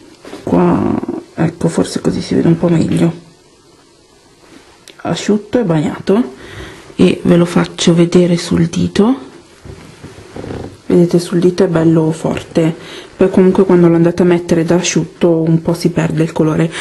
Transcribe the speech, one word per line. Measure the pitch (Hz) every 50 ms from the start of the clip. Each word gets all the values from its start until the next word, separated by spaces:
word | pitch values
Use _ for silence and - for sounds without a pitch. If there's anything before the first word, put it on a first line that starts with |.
| - - - _ - - - -
Qua, | - - 175 175 175 175 175 - - - - - - - - - - - -
ecco, | - 165 165 - - - 165
forse | - - - - - -
così | - 185 180 180
si | - - 180
vede | - - 170
un | 165 160
po' | 175 175
meglio. | 170 156 - - - 170 170 165 - - - - - _ _ _ _ _ _ _ _ _ _ _ _ _ _ _ _ _ _ _ _ _ _ - - - - - - _ - - - -
Asciutto | - - 170 - - - 208 208 - - - 247
e | 220
bagnato, | 170 160 151 156 254 - - - - 196 233 262 - - - - - - - - - - - - - -
e | - 180 180 - -
ve | - 185 175
lo | 170 170
faccio | 175 - 175 170 - - - - 180 170
vedere | 175 170 170 - 180 175 175 170
sul | 170 - - 170 175 165
dito. | 165 - 180 180 170 - - 202 240 269 - - - - - - - - - - - - - - - - - - - - - - - - - - - - - - - - - -
Vedete, | - 185 175 170 170 180 170
sul | - - 190 170
dito | 185 180 180 - 190
è |
bello | 170 165 160 160 165 160 160 160 156
forte, | 160 - - 160 131 - - - - 170 160 160 160 - - - - - - - -
poi | - 190 190
comunque | - 196 185 185 190 - 190
quando | 185 180 175 175 170
lo | 170
andate | 170 165 170 170 202
a | 180
mettere | 175 175 175 175 - 175 165 165
da | 170 170
asciutto | 180 180 - - 165 160 - - - 175 175 165 160
un | 160 165 165 160
po' | - 170
si | 165 - - 170
perde | - 160 165 160 156 156
il | 160 165
colore, | - - 156 156 156 165 165 165 - -